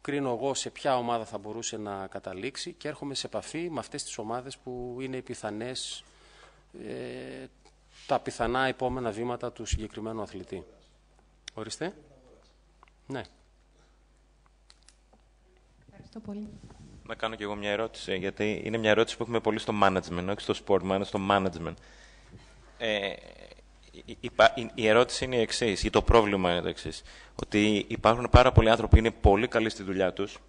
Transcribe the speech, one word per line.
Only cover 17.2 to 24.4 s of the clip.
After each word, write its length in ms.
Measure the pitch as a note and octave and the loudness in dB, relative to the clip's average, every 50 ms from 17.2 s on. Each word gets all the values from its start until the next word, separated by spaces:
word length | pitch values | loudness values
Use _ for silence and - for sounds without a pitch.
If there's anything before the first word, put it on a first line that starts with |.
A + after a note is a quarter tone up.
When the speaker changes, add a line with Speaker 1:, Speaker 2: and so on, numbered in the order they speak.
| - A2+ A2+ | -4 -6 -4
Speaker 3:
κι 80 | A2 G#2 | -4 -6
εγώ 120 | G2+ G#2 | -6 -6
μια 160 | G#2 G2+ G#2 | -4 -2 -2
ερώτηση, 460 | G2+ G#2 A2+ A2+ - - - - F#2+ | 0 0 -2 -4 -6 -10 -6 -4 -4
γιατί 440 | F#2 F2+ G2 F#2+ - G#2 G#2+ G#2+ - - | -2 -2 -4 -2 0 -2 0 0 -2 -4
είναι 120 | A2 A2 | -4 -4
μια 140 | A2+ A2 A2 | 0 4 4
ερώτηση 260 | G#2+ G#2 A2+ - - | 6 6 4 2 0
που 60 | - A#2 | -8 -6
έχουμε 180 | A2 A#2 A2+ | -2 -2 0
πολύ 180 | - A2 G#2+ A2+ | 2 2 0 0
στο 140 | - - A2 G#2 G2+ | -2 -4 2 4 4
management, 440 | G2 F#2+ F#2 F2 - F2 F2 F2 F#2 | 4 4 4 -2 -2 -6 -4 -4 -4
όχι 120 | G2+ - | -6 -6
στο 140 | - - G#2 - - | -2 -4 -4 -4 0
sport 240 | - G2+ F#2+ F2 F#2+ | 2 2 2 4 2
management, 140 | F#2+ G2 G2+ | 0 0 0
στο 120 | - - G#2 F#2+ G2 | -2 -4 -4 2 4
management. 440 | G2+ G2 F#2+ F#2+ E2 E2 E2 D#2+ E2+ - - - - - - - - - - - - - - - - - - - - - | 4 4 4 0 -2 -4 -8 -8 -8 -10 -16 -20 -20 -20 -20 -20 -20 -20 -20 -20 -20 -20 -20 -20 -20 -20 -20 -20 -12 -6
Ε, 340 | A#2+ A2+ G#2+ G#2 G2 G2 E2+ - - G1+ G1+ G1+ - - - - - - - - - - - F2 - | -2 -2 0 0 -2 -4 -6 -8 -14 -20 -20 -20 -20 -20 -20 -20 -20 -20 -20 -20 -20 -20 -20 -20 -16
η, 120 | - A2 - | -16 -16 -10
η, 100 | - A#2+ - - | -10 -10 6 8